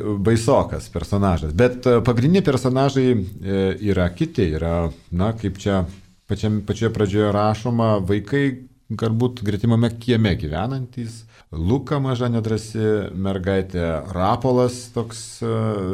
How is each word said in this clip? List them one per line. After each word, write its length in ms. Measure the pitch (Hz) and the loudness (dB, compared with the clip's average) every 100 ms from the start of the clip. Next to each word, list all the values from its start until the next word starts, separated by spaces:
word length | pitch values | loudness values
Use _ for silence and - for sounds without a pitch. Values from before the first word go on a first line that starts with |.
| 104 101 | -2 0
baisokas 680 | 98 117 117 120 - 76 - | 2 2 4 2 2 -4 -8
personažas. 640 | - - 101 101 80 76 | -8 -2 0 2 2 0
Bet, 320 | 80 123 123 | 2 2 2
e, 140 | 127 120 | 2 4
pagrindiniai 460 | 113 113 139 190 190 | 4 2 4 4 2
personažai, 640 | 127 131 131 139 135 127 | 2 2 2 2 2 2
e, 460 | 113 92 - 95 98 95 85 | 2 -2 -8 -4 0 0 0
yra 260 | 104 92 87 | 0 2 0
kiti, 380 | 90 160 - 90 | 0 -2 0 0
yra, 400 | 78 85 85 82 - - | 0 0 0 -2 -6 -6
na, 260 | 87 104 | -2 -2
kaip 240 | 117 101 95 | -2 -6 -4
čia 220 | 104 98 82 - - _ | 0 0 -2 -8 -20 _
pačiam, 380 | - 104 110 107 | -8 -2 0 0
pačioje 300 | 101 101 113 | -2 -2 -2
pradžioje 380 | 113 104 104 104 | 0 0 2 2
rašoma, 580 | 101 107 110 123 117 113 104 | 2 2 0 -2 0 2 2
vaikai 460 | 90 104 92 143 139 127 - _ - | 0 -2 0 0 0 -2 -10 _ -10
galbūt 560 | 110 113 113 123 123 | -4 0 2 0 -2
gretimame 460 | 104 101 113 113 117 | -4 0 2 4 2
kieme 400 | 117 - 113 107 | 0 0 4 4
gyvenantys. 920 | 82 76 80 113 135 123 - 117 113 - - _ | 2 -2 -4 -4 -6 -8 -10 -12 -14 -20 -20 _
Luka, 500 | 78 85 135 143 147 | -4 0 0 0 -2
maža 300 | 135 123 123 | -2 -2 0
nedrasi 540 | 117 110 110 - 110 110 107 95 | 0 0 -2 -4 -2 2 2 -2
mergaitė, 800 | 90 95 98 90 95 95 92 85 80 71 | -4 -2 -2 0 0 -2 -2 -2 -2 -4
Rapolas, 680 | 90 95 113 131 127 123 - - | -2 0 2 2 2 2 -2 -8
toks, 300 | 120 113 - - - | -8 -8 -10 -16 -8
e, 100 | 117 113 110 104 92 | -4 -2 -2 -2 -4